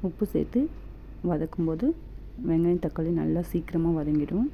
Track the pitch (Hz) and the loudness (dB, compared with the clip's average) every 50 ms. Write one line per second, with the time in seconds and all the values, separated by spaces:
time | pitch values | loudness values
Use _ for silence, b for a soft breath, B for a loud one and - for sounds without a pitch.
0 | - 190 165 - 214 196 - 160 151 - - 240 277 320 - - - - - - | -2 -4 -2 -2 -2 0 2 0 0 2 2 2 2 2 -2 -8 -12 -12 -14 -14
1 | - - - - - 175 175 151 160 160 - - 170 160 160 160 208 277 339 - | -14 -14 -14 -6 -2 0 0 0 0 -4 -2 0 0 0 0 2 2 0 0 0
2 | - - - - - - - - 254 160 165 160 170 170 175 180 - 160 - - | -4 -12 -12 -12 -14 -12 -12 -6 -2 2 2 4 4 4 4 2 0 -2 -2 -2
3 | 160 165 170 165 156 156 156 170 175 165 - 180 160 - - 165 165 165 170 160 | 0 0 2 2 2 2 2 0 0 0 -2 -2 -2 0 0 2 2 4 2 2
4 | 147 147 151 151 147 - - 190 233 294 | 2 2 2 2 2 2 2 0 0 0